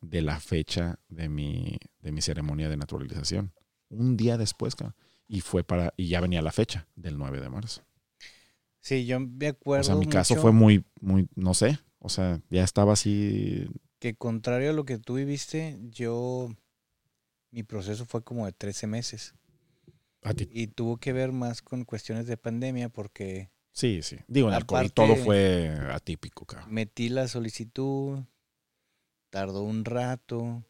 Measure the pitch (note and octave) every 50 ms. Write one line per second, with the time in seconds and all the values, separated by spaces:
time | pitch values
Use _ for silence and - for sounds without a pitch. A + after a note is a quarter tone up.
0 | - E2 D#2+ E2+ D#2+ D2+ D2 D#2 - - F#2 E2 D#2 - - F2 F2 F2 E2+ -
1 | _ - - D#2+ E2 D2+ D2+ D2 D2 D2 D#2+ E2 E2 - - - - - _ _
2 | - D2+ D2+ D2+ - D#2 D2 D2+ D2+ D2+ D2 D2+ D#2 D#2 D2+ D2 D2 - - C2+
3 | C2+ C#2 - D#2 D2 - F2+ G2 G2 F#2 - _ _ _ _ _ _ - - G#2+
4 | A#2+ B2+ B2+ G#2 A2+ A#2+ A#2 A#2 A2 G2 - - A2 A2 - - - A2 - _
5 | _ _ _ _ _ - A2 F#2+ - - - F2+ E2 - F2+ F2 F2 E2 - -
6 | F#2 E2 F2 F2 F2+ F2+ F2+ E2+ D#2 D#2 - - G#2+ - - E2+ D#2 - _ -
7 | E2+ E2+ D2 D2 C#2 C2+ C2+ C2+ C2 C2 C2 G2 A2+ A2+ - - - _ _ _
8 | _ _ _ _ - - - _ _ _ _ _ _ _ _ _ - - C3+ C3
9 | B2 A#2+ B2+ B2+ C3+ B2 B2 C3 D3 D3+ C#3 - - C#3+ C#3 C#3 - - F#2+ F#2
10 | F#2+ - - F#2+ F2+ - - - - A2+ A2 A2+ A2 G#2+ G#2 F#2+ - - _ _
11 | - F#2+ F#2+ F#2+ F#2 - - F#2 F#2 F#2 F2+ - G#2 A#2+ D3+ D3 - _ _ _
12 | - F2+ - - F#2 F2+ F2 D#2+ - - F2 F2+ F#2 F#2 - G2+ G2+ G#2 G#2+ G2+
13 | - G#2 G#2 G2+ G#2 G#2 G#2 G#2 G2+ G2+ G2 G2 - - - - _ _ _ _
14 | - A#2+ A2 - - A#2+ A2+ A2+ G#2+ B2 B2 B2 C3+ D3 D#3 D3+ C#3+ C3 B2+ G#2+
15 | A2+ - B2 C3 C#3 C#3+ C#3+ C3+ - - - D#3+ D#3+ D#3 C#3+ F#2+ A2 A#2+ A2 -
16 | A#2+ A#2 A#2 A#2+ B2 B2+ B2+ B2+ B2+ A#2 A2 - _ _ _ _ _ _ _ _
17 | _ _ _ _ _ _ _ _ _ _ - A#2 G#2+ - A2+ G#2 F2+ G2+ G#2+ A2
18 | A#2+ - - A#2 A2+ - B2 A#2+ A2 G2 - - - G2+ G2 - - G#2+ G#2+ A#2
19 | A#2+ - - G#2+ - - - _ _ _ _ _ _ _ _ _ _ - - _
20 | _ _ _ _ - - G#2 - - - - A#2 A2+ G#2+ - - A#2 A2+ A#2 A#2
21 | - C#3 B2+ B2+ C3 C3 C3 B2+ B2 A#2+ A#2 - - _ C3+ B2+ A#2+ - - G#2
22 | - - A2+ A2+ A#2 A#2+ A#2+ - - A#2 A2+ A#2 B2+ C3 B2+ B2 A#2+ A#2 - -
23 | G2+ G2+ - - G2+ F#2+ F#2+ F#2+ F#2+ F#2 _ _ _ _ - - - B2 G#2 E2
24 | D2 - - - - - A#2+ C#3 B2+ A2 F#2+ F2+ - - - B2+ B2+ - - -
25 | A2 A2 A2+ C3 B2 A2 G2+ G2 G2 F#2+ F#2 F2 E2 D#2+ D#2 D2 C#2 C2+ C2 D2
26 | - - E2 - - - - - - - - - D#2+ A2 A2 A2 A2+ G#2 - -
27 | A#2 A#2 B2 C3 C3 A#2+ - B2 A#2 A2 - - A2+ A2+ - - C3+ C#3 C3+ C#3
28 | C#3 C#3 C#3 C3+ C3 - _ _ _ _ _ _ _ _ _ _ _ _ _ _
29 | _ _ _ _ _ _ - G2 G2 F#2+ F#2+ G2 G2+ G#2+ A2 A2 G#2+ A#2 A#2 B2
30 | B2 B2+ B2+ A#2+ _ - A#2+ A#2 A#2 A#2+ A#2 A#2+ A2+ _